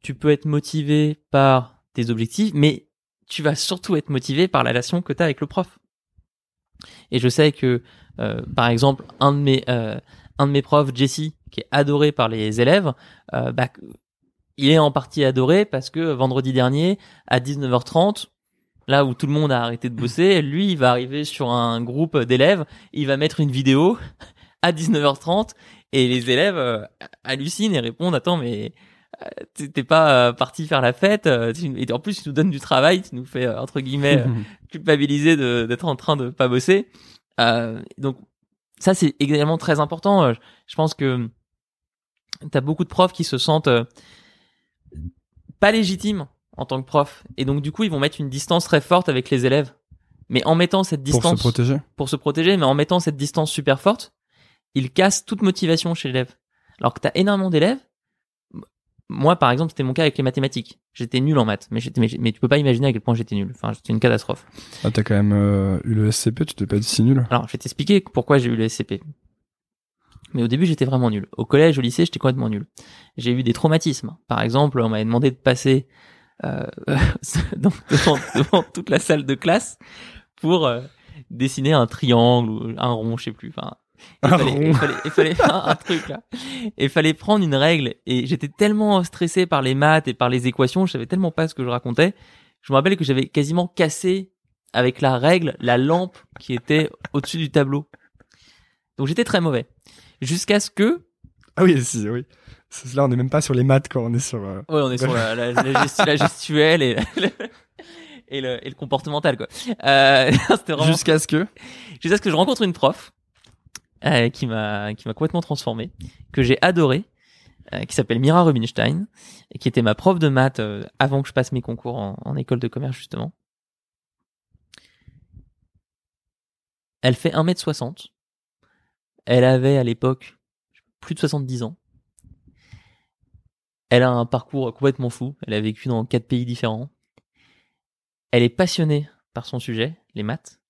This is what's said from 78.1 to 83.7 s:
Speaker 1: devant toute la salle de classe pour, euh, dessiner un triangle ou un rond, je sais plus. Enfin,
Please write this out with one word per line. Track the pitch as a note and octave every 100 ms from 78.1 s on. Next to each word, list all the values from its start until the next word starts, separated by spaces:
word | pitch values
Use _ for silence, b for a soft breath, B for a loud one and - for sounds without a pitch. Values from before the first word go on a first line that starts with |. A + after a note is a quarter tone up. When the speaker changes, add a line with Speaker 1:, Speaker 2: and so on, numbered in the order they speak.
| C#3 - -
Speaker 1:
devant | D3 F#3+
toute | - - -
la | D3
salle | - D3+ C3+
de |
classe | C3+ E3 G3+ - - B B B B B _
pour, | D#3 F3+ C#3+
euh, | A#2+ C3+ B B D3 B
dessiner | A#2+ C3 - C3+
un | D3+ A#2
triangle | - C3 A#2+ A#2 B2 A#2
ou | A2 A2+ A2+
un | B2
rond, | A#2 A2+ A#2
je |
sais | -
plus. | A2 A#2
Enfin, | - -